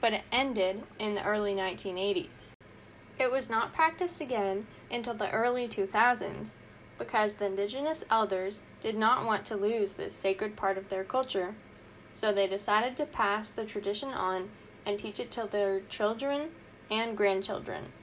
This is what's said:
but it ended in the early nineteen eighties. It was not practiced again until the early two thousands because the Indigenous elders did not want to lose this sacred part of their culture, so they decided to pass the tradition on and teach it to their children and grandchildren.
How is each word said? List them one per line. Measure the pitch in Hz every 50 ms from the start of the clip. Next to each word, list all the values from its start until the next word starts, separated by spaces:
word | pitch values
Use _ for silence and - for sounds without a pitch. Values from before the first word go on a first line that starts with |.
but | - 233 220
it | - - -
ended | - 247 269 277 247 214 185 185 190 208 - - - -
in | 214 214 208
the | 202 -
early | - 208 214 208 202 196
nineteen | 196 190 190 180 208 - 202 180 180
eighties. | 190 202 196 180 - - - - - - - _ - - - - - - - - - - - -
It | 254 254
was | 247 269 254 -
not | 226 220 240 - -
practiced | - 320 320 330 - 359 349 - -
again | 311 247 254 214 202 196 190 196 220 - - - - -
until | - 240 226 240 233
the | 214 214 - -
early | 220 226 247 247 247 247
two | 233 - - 196
thousands | 190 - 208 226 247 247 220 - - - - 220 220 - - - - - - - - -
because | - 233 233 - 226 214 208 208
the | - 208
Indigenous | 202 190 190 202 208 247 262 285 311 320 311 - -
elders | 226 226 220 196 190 185 185 196 214 - - - - -
did | - 220 220
not | 214 220 220 247 269 -
want | 226 214 196 208
to | - 226
lose | 202 196 208 226 233 208 196 -
this | - - - -
sacred | - - 196 190 190 220 208 214
part | - - 196 190 190
of | 196 196
their | 196 190 190
culture, | 190 - 262 262 - - 202 180 180 214 - - - - - - - - - - - -
so | - - 214 202
they | 196 196
decided | 190 190 202 202 - 208 214 233 254 254 -
to | 302
pass | 294 - - 226 202 202 214 214 -
the | - - 220
tradition | 214 - 208 202 196 208 214 277 269
on | 262 - 185 185 185 185 185 202 - - - - - - -
and | 214 208
teach | 202 - 220 202 -
it | 247 233 -
to | 240 226 208
their | - 208 202 196 196 196
children | 196 - - - 214 208 226 226 269 277 285 285 294 330 330 - - - - - - -
and | 214 220 226 233 220
grandchildren. | 202 208 202 190 190 196 - 208 - - - - - - - - -